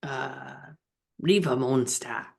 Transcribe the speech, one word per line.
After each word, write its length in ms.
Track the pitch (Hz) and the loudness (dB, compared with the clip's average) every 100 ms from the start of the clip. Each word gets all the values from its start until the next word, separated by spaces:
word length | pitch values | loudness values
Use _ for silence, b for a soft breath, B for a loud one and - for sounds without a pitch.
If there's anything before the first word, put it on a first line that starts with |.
Uh, 680 | 147 135 135 135 131 - - - _ _ _ _ | -6 -6 -6 -8 -14 -16 -18 -20 _ _ _ _
River 360 | 151 202 165 127 | 2 4 4 2
Monster. 720 | 127 131 120 - - 113 - | 4 4 2 -2 -4 -8 -10